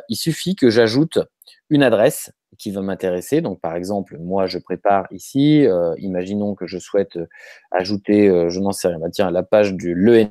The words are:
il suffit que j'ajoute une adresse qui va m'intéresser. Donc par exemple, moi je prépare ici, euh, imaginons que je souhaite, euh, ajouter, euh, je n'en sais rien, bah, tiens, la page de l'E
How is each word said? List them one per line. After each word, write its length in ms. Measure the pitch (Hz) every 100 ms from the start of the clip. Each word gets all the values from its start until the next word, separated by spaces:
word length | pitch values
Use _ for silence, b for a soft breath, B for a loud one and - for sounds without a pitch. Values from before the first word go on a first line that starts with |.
| -
il 60 | 104
suffit 400 | 165 156 175 190
que 160 | 127
j'ajoute 480 | 110 113 123 165 - - _ b b -
une 140 | 143
adresse 480 | 131 107 127 - - _ _ _
qui 140 | 110
va 100 | 98
m'intéresser. 600 | 98 92 95 90 - 151
Donc 200 | 165 90
par 140 | 82 87
exemple, 420 | 90 101 95 76
moi 300 | 87 98 95
je 100 | 87
prépare 480 | - 90 104 98 92
ici, 560 | 92 - 139 147 151 127
euh, 260 | 90 85 -
imaginons 560 | 98 90 92 104 104 98
que 100 | 87
je 140 | 92
souhaite, 380 | - 101 98 85
euh, 100 | 82 B B B B
ajouter, 580 | 90 92 104 104 104 101
euh, 220 | 87 85
je 100 | 90
n'en 120 | 98
sais 160 | 95 92
rien, 100 | 85
bah, 120 | 85
tiens, 180 | - 92
la 140 | 87
page 320 | 90 107 104 92
de 160 | 87
l'E 360 | 85 107 117 104